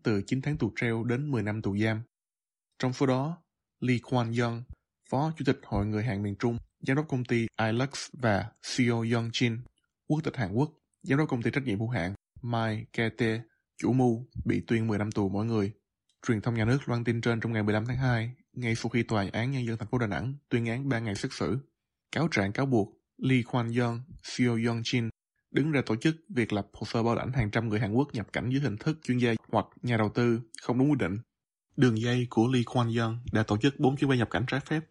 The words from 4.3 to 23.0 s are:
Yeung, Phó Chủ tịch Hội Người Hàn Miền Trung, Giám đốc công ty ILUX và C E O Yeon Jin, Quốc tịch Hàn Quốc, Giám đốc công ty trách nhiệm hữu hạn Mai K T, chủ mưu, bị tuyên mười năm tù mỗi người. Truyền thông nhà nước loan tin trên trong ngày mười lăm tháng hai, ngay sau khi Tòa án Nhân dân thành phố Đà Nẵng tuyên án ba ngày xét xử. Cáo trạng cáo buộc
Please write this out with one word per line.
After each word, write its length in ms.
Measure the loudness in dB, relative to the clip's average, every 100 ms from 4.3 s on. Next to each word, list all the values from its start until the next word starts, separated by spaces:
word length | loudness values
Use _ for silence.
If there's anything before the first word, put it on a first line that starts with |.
| 0
Yeung, 220 | 0 -2 -10 -18 _ _ _
Phó 220 | 0 0 0
Chủ 80 | 0
tịch 140 | 0
Hội 220 | -2 -2 0
Người 180 | 0
Hàn 200 | -2 -2
Miền 120 | -4 -2
Trung, 180 | -2 -2 -8 _
Giám 180 | -2 0
đốc 100 | 0
công 180 | -2 0
ty 220 | 0 0 -2 0
ILUX 440 | 0 -2 -4 -12
và 380 | -2 2 2 0 -10
C 180 | -6 0
E 80 | 2
O 120 | 2
Yeon 280 | 0 0 -2
Jin, 280 | 0 0 0 -8 _ _ _ -2
Quốc 160 | -2
tịch 140 | 0 -2
Hàn 160 | -2
Quốc, 180 | 0 0 -2 _ _
Giám 180 | 0 2
đốc 100 | 2
công 120 | 0
ty 100 | 0
trách 120 | -2 -2
nhiệm 140 | -2
hữu 100 | -2
hạn 240 | -2 -2 -6 _ -12
Mai 440 | -4 -2 -2 -4 -6
K 240 | -2 -2 0
T, 60 | 0 0 -6 _ _ -4
chủ 160 | 0
mưu, 320 | 4 4 2 -4 -6 -2
bị 160 | -2 0
tuyên 200 | 0 2
mười 100 | 0
năm 140 | 0
tù 180 | 0 0
mỗi 160 | 0 0
người. 280 | 0 0 -4 _ _ _ _ -2
Truyền 140 | 0
thông 120 | 0
nhà 120 | 0 2
nước 240 | 2 0
loan 140 | -2
tin 180 | 0 0
trên 180 | 0 0
trong 140 | 0
ngày 100 | 0
mười 100 | 0
lăm 120 | 0 0
tháng 100 | 0
hai, 340 | 0 0 -2 -8 _
ngay 220 | -6 -2 -2
sau 140 | 0
khi 140 | 0
Tòa 220 | 0 0 0
án 180 | -2 -2
Nhân 140 | -2 -2
dân 120 | -4
thành 100 | -2
phố 100 | -2
Đà 100 | 0
Nẵng 260 | -2 -4 -6 -2
tuyên 160 | 0 0
án 240 | -2 -2
ba 100 | -2
ngày 160 | -2 -4
xét 160 | -4
xử. 240 | -2 -2 -2 -4 _ _ _ _
Cáo 160 | 0 0
trạng 200 | 2 0
cáo 140 | 0 2
buộc 360 | 2 2 -4